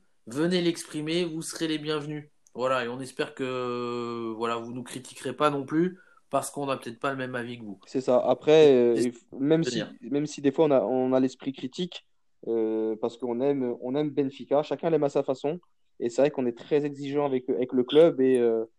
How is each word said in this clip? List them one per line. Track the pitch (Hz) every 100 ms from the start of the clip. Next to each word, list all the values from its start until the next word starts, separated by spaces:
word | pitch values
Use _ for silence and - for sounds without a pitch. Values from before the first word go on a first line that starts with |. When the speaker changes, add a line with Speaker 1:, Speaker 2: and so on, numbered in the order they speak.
| _ _ -
Speaker 1:
venez | 123 170 180
l'exprimer, | 170 170 - 151 151 170 175
vous | 160
serez | 156 - 165
les | 156
bienvenus. | 147 151 147 151 147 _ _
Voilà, | 110 127 131 120
et |
on | 127
espère | 131 - 147
que, | -
euh, | 131 127 123 120 120 120 120 117 113 110
voilà, | 113 117
vous | 117
nous | 123
critiquerez | 120 131 - - 139
pas | 127 151
non | 143 131
plus, | 156 180 185 _ _ _
parce | 139 139
qu'on | - 139
n'a | 131
peut-être | - 117
pas | 139
le | 135
même | 127 127
avis | 120 120
que |
vous. | 110 98 -
Speaker 2:
C'est | 139
ça. | 127 123
Après, | - 127 - 156 151
euh, | 131 120 113
Speaker 1:
Et |
Speaker 2:
il | 120
f-, | 120 _ 113
même | 135 160
si, | 156 120
Speaker 1:
venir. | 101 -
Speaker 2:
même | 117 139 151
si | 147
des | 139
fois | 135 156
on |
a, | 135
on | 104 127 127
a | 131
l'esprit | 131 - -
critique, | - 127 - 175 - - _ _ _ -
euh, | 113 110 110 110 110
parce | 117 -
qu'on | 123 120
aime, | 139 143 123 120
on | 123 139
aime | 151
Benfica, | 143 139 - 123 139
chacun | 151 - 175
l'aime | 160 147
à |
sa | 147
façon. | 139 135 143 175 - _ _ -
Et | 117
c'est | 120
vrai | 143
qu'on | 143 123
est | 117
très | - 151 147
exigeant | 139 139 143 143
avec, | 131 127
avec | - 127
le | 131
club. | 123 147 170 139
Et, | 131 127
euh, | 120 113 113